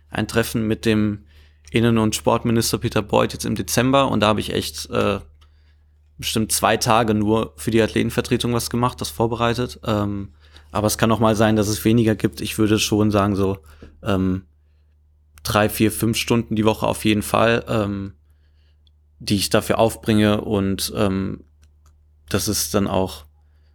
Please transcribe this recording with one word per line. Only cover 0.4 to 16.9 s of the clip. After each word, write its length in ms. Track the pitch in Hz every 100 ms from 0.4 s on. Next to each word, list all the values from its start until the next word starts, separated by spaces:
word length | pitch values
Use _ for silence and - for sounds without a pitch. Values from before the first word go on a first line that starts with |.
| 113 117 110
mit 180 | 107
dem 420 | 113 107 107 104 - - - _ -
Innen- 280 | 117 117 117
und 180 | 107 -
Sportminister 600 | - 117 120 113 113 117
Peter 240 | 117 -
Beuth 320 | 104 117 117
jetzt 100 | -
im 100 | 117
Dezember 560 | 107 101 - 127 139 131
und 80 | 110
da 80 | 104
habe 140 | 104
ich 120 | 95
echt, 380 | 92 - - -
äh, 300 | 117 104 98 - - _ _ _ _ _ _ _ -
bestimmt 320 | - 117 107
zwei 260 | - 104 110
Tage 380 | 123 110 110
nur 380 | 107 104 110 110 -
für 140 | -
die 100 | 110
Athletenvertretung 720 | 107 113 110 - - 120 120
was 160 | 117 -
gemacht, 320 | 120 120 -
das 100 | 117
vorbereitet. 680 | - 117 117 117 117 123 -
Ähm, 500 | - 107 101 101 101 - - - -
aber 160 | 104 104
es 100 | -
kann 140 | 110
auch 80 | 110
mal 160 | 113 107
sein, 180 | 107
dass 140 | 110 101
es 160 | 107
weniger 320 | 110 117 110 104
gibt. 240 | 110 -
Ich 180 | 107 -
würde 220 | 107 107
schon 320 | - 104 107
sagen, 240 | 104 101 95
so, 220 | 95 98 - - - -
ähm, 400 | 113 95 92 92 - _ _ _ _ _ _ _ _ -
drei, 240 | - 110 107
vier, 240 | - 107
fünf 240 | - 110 113
Stunden 400 | - 117 113 110
die 80 |
Woche 220 | 107 107
auf 180 | 110